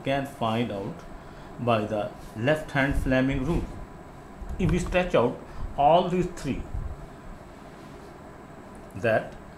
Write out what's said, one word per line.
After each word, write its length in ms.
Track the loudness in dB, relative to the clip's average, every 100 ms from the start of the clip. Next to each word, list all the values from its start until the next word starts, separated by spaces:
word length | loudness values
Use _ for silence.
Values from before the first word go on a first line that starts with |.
can 220 | 0 0 0
find 460 | -2 0 2 0
out 240 | -2 -6 -8 -12 -14 -14 -14 -14 -4
by 220 | 2 4
the 280 | 4 0 -2 -6 -12 -2
left 340 | 2 2 2
hand 240 | 2 4 4
Fleming 500 | 4 4 4 2 2
rule. 200 | 0 0 -8 -12 -14 -16 -16 -16 -12 -8 0
If 140 | 4
we 80 | 4
stretch 340 | 4 2 4
out 240 | 6 4 2 -10 -8 -4 4
all 300 | 8 8 6
these 180 | 2 0 -2
three, 240 | -2 -2 -4 -6 -6 -8 -12 -14 -16 -16 -16 -16 -16 -16 -16 -16 -16 -16 -16 -16 -18 -16 -16 -16 -14 0
that 380 | 4 4 2 -12 -16